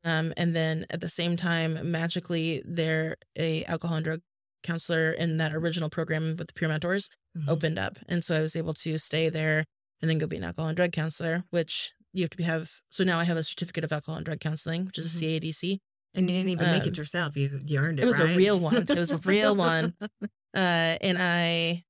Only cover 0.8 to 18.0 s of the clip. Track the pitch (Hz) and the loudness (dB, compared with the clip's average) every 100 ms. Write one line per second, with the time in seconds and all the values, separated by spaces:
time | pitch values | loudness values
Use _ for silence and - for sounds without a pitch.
0.8 | - 170 170 - 170 170 175 165 165 160 | -4 -6 -4 -2 0 0 0 0 0 -2
1.8 | 165 165 165 175 - 170 160 160 - 170 | -4 -2 -2 -4 -2 -2 -2 -4 -4 -2
2.8 | 160 160 160 - _ - 165 160 - 165 | 0 0 -2 -6 _ -4 -2 -2 -2 -4
3.8 | 170 160 160 160 _ _ _ _ - 165 | -2 -2 -2 -6 _ _ _ _ -6 -4
4.8 | - 160 160 - 170 160 156 160 165 170 | -2 0 0 0 -2 0 -2 0 -2 -2
5.8 | 156 - 156 156 160 165 170 - 160 156 | -4 -4 -2 -2 -2 -4 -8 -4 -2 0
6.8 | 170 190 - - _ 170 147 165 160 160 | 0 -2 -4 -8 _ -6 0 0 0 -2
7.8 | 95 - - 175 - 156 160 170 160 156 | -4 -6 -4 -2 0 0 0 -2 -4 -4
8.8 | 165 156 - 156 160 156 156 156 156 _ | -2 -2 0 0 0 0 2 2 0 _
9.8 | _ _ 160 160 156 - 87 - 160 165 | _ _ 0 0 0 -4 -6 -4 -4 0
10.8 | 175 165 160 - 165 165 - 175 160 - | 0 0 -4 -2 -2 -4 -2 -2 0 -2
11.8 | - _ _ 185 165 - 170 160 160 - | -4 _ _ -2 -2 0 -2 -2 -4 -16
12.8 | _ - 185 170 170 165 160 - 175 - | _ 0 2 4 2 0 -2 -4 -4 -4
13.8 | 151 151 - 156 - - 160 156 - 165 | -4 -4 -4 -8 -6 -4 -4 -4 -2 -2
14.8 | 190 165 165 165 160 160 160 156 175 196 | -4 -4 -2 -2 0 -2 -2 -4 -2 -4
15.8 | _ _ _ - 180 180 190 170 170 151 | _ _ _ 0 2 2 0 2 2 2
16.8 | 143 151 147 175 160 143 139 139 139 139 | 0 -4 -4 -4 -2 -2 -2 -2 -2 0
17.8 | 151 151 | 2 2